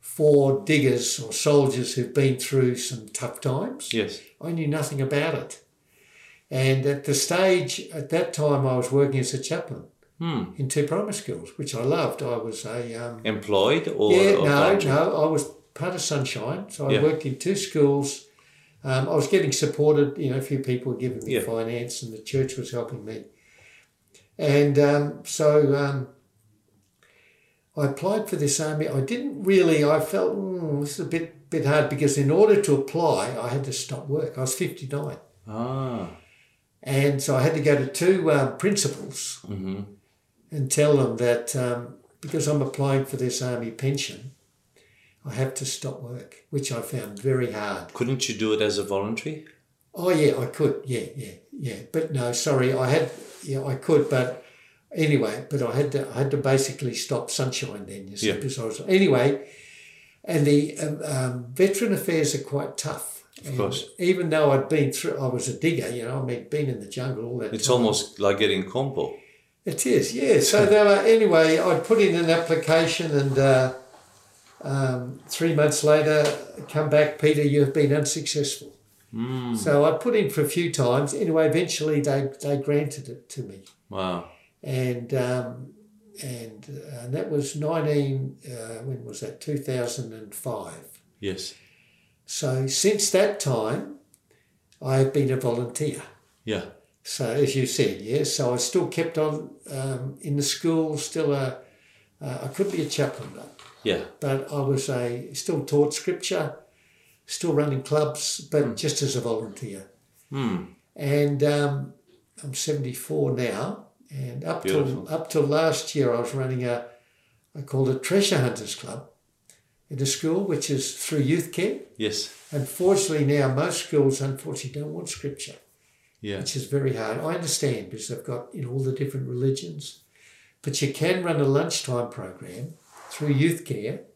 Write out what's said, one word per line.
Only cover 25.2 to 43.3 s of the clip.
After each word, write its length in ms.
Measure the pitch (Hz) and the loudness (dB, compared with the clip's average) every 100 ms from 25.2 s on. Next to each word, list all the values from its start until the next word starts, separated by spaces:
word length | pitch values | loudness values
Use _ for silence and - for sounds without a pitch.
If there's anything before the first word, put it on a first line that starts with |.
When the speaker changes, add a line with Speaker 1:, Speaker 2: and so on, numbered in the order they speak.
Speaker 1:
so, 500 | - - 151 151 143 139 | -10 2 6 6 6 4
um, 320 | 143 139 123 _ _ _ _ _ _ _ _ _ _ _ _ _ _ _ _ - | 0 -2 -6 _ _ _ _ _ _ _ _ _ _ _ _ _ _ _ _ -2
I 100 | 143 | -2
applied 420 | 135 175 214 214 | 0 0 0 -2
for 80 | 165 | -2
this 220 | 143 139 | 0 0
army. 300 | 156 151 156 | -2 -2 -2
I 120 | 135 | -2
didn't 420 | 131 240 285 - | -2 -2 -4 -4
really, 420 | 190 196 165 151 | 4 6 6 6
I 160 | 147 156 | 6 4
felt, 340 | 156 196 185 202 | 2 0 0 0
"Mm, 440 | 190 185 160 143 | -4 -4 -2 -2
this 120 | 143 - | -2 -6
is 20 | |
a 40 | 151 | -4
bit, 420 | 165 165 - _ | -4 -4 -12 _
bit 160 | 165 131 | -2 2
hard," 240 | 151 - | 4 2
because 260 | 135 143 139 | 2 0 2
in 140 | 139 | 4
order 300 | 160 214 202 | 6 6 6
to 120 | 175 | 6
apply, 600 | 139 139 160 160 127 - 117 | 2 2 0 2 2 -2 -4
I 100 | 120 | -4
had 160 | 139 | -4
to 80 | 131 | -4
stop 360 | - - 131 139 | -6 -6 -8 -4
work. 300 | 147 - - | -4 -4 -4
I 40 | |
was 120 | 131 | -4
fifty-nine. 640 | - 185 - 131 143 151 120 _ _ - | -2 -4 -6 -8 -6 -6 -10 _ _ -12
Speaker 2:
Ah. 640 | 107 123 131 131 120 85 - _ _ _ _ _ _ | -6 -4 -4 -4 -6 -8 -12 _ _ _ _ _ _
Speaker 1:
And 400 | - 139 143 139 | -2 2 2 2
so 140 | - 131 | 0 2
I 60 | |
had 120 | 143 | 2
to 60 | 160 | 2
go 160 | 147 143 | 4 4
to 100 | 131 | 2
two, 440 | - 170 190 160 | 0 4 4 4
um, 240 | 143 131 - | 4 2 0
principals 840 | 196 202 139 - - - - - 90 | 0 2 0 -4 -10 -10 -10 -10 -10
Speaker 2:
Mm-hmm. 340 | 98 95 98 101 101 _ _ _ _ _ | -8 -6 -8 -10 -16 _ _ _ _ _
Speaker 1:
and 200 | 156 131 | -6 -2
tell 260 | - 147 143 | 4 6 6
them 200 | 120 113 | 4 2
that, 360 | 120 117 - | 2 2 0
um, 420 | 131 123 120 120 - _ _ | -2 -2 -2 -6 -16 _ _
because 260 | 147 160 143 | -6 -2 0
I'm 140 | 147 | 0
applying 420 | 135 - 139 135 | 0 0 0 2
for 120 | 135 127 | 0 -4
this 260 | 123 | -4